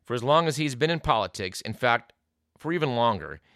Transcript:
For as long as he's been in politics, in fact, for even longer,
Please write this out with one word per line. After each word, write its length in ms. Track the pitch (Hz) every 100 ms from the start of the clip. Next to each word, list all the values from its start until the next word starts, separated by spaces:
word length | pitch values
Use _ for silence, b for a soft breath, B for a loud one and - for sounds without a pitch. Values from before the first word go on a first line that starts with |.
For 100 | -
as 80 | 120
long 260 | 123 156 165
as 100 | 139
he's 180 | 151 123
been 140 | 156
in 100 | 165
politics, 640 | 156 117 92 - 92 -
in 120 | -
fact, 400 | 107 123 117 - _ _ _ _ _
for 160 | 151
even 220 | 170 147 120
longer, 440 | 117 95 76 76 b